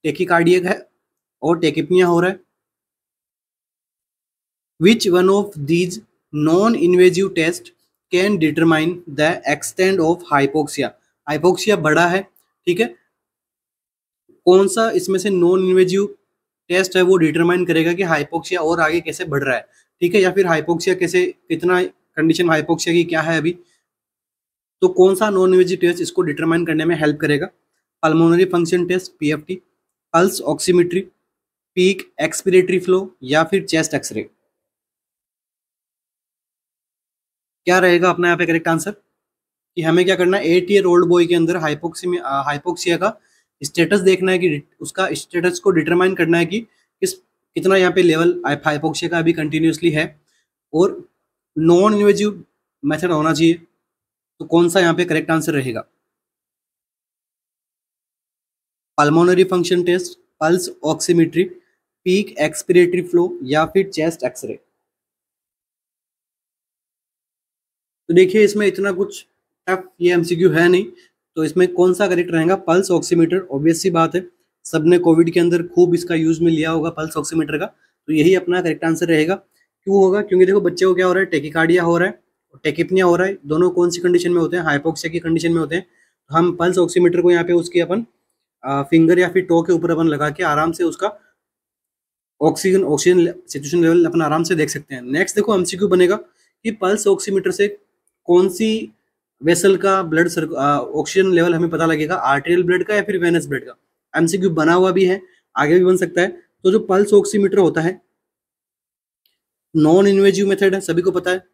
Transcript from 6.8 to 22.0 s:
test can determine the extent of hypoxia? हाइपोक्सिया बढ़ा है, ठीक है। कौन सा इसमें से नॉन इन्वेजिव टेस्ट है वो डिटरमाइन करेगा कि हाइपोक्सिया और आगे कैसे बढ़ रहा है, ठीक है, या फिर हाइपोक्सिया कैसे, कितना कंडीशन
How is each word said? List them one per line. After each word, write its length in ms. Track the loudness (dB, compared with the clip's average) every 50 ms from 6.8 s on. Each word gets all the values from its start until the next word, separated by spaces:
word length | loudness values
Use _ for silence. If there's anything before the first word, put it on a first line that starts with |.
| 2 2 4 6 4 4 4 2 -4 -2
test 400 | -2 -2 -2 -2 -2 -6 -14 -20 _ _ _ _ _ _ _ _
can 260 | -2 0 0 0 0
determine 560 | 0 0 0 0 2 2 2 2 2 0 -2 -4 -8 -14 -12 -4
the 160 | -2 0 0 0 -2 -4 -4 -4
extent 520 | -4 -6 -12 -2 0 0 0 2 2 0
of 200 | 0 0 -2 -2 -2 0
hypoxia? 560 | 0 0 0 0 -2 -4 -4 -4 -6 -6 -6 -8 _ _ _ _ _ _
हाइपोक्सिया 480 | -8 -6 0 2 0 0 2 0 -2 -2
बढ़ा 320 | 0 0 0 2 2 2
है, 140 | 2 0 -4 -6 _ _ _ _ _ _ _ _
ठीक 120 | -4 -2 -2
है। 160 | -2 -4 -6 _ _ _ _ _ _ _ _ _ _ _ _ _ _ _ _ _ _ _ _ _ _ _ _ _ _ _ _ _ _
कौन 220 | 4 6 6 4
सा 220 | 2 0 -2 -2 -2
इसमें 300 | -2 -4 -4 -2 -6 -4
से 100 | -2 -2
नॉन 380 | 0 2 2 2 2 2 2
इन्वेजिव 480 | 2 2 2 2 2 0 -2 -4 -4 -8 _ _ _ _ _ _ _ _ _ _ _
टेस्ट 260 | -2 -2 -2 0 0
है 60 | 0
वो 160 | 2 4 4
डिटरमाइन 480 | 2 2 0 0 0 0 0 0 0 -2
करेगा 280 | 0 0 0 0 -2 -2
कि 100 | -4 -6
हाइपोक्सिया 580 | -6 -6 -8 -10 -8 -8 -10 -8 -6 -6 -4
और 180 | -2 -2 -2 -2
आगे 220 | -2 -2 -2 -4
कैसे 240 | -6 -8 -12 -10 -10
बढ़ 180 | -6 -6 -4 -4
रहा 120 | -4 -4
है, 120 | -6 -8 _ _ _ _ _ _ _
ठीक 140 | -4 0 2
है, 60 | 2
या 100 | 2 2
फिर 160 | 0 0 0
हाइपोक्सिया 480 | 0 0 -2 -2 -4 -4 -2 -2 -4 -2
कैसे, 300 | -2 -4 -2 -2 -2 -2 -2 -6 _ _ _
कितना 320 | -8 -4 -2 0 0 0 -2
कंडीशन 680 | -4 _ _